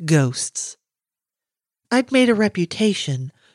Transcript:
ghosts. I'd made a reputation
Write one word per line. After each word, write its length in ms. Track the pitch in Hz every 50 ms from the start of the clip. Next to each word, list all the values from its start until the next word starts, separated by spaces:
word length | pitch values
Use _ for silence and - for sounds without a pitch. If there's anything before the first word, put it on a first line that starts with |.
| 165
ghosts. 720 | 156 160 147 135 123 120 - - - - - - - - _ _ _ _ _ _ _ _ _ _ _ _ _ _ _ _ _ _ _ _ _ _ -
I'd 200 | 233 254 247 -
made 180 | 269 254 254 240
a 60 | 226
reputation 960 | 208 214 202 - 175 170 - - - 220 214 185 - - 147 135 127 131 143 _ _ _ _